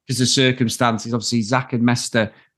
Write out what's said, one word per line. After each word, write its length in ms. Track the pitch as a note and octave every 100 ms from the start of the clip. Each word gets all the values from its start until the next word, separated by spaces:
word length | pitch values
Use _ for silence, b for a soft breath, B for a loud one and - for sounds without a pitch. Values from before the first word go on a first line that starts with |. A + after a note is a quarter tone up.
| -
'cause 140 | A#2+
of 60 | B2
circumstances. 840 | - C3 B2+ A2+ - B2 A2+ A#2
Obviously, 280 | A#2+ G#2 A#2+
Zach 300 | G#2 B2+ B2+
had 100 | B2
messed 320 | A#2+ A#2+ -
her 180 | A#2 G#2+ b b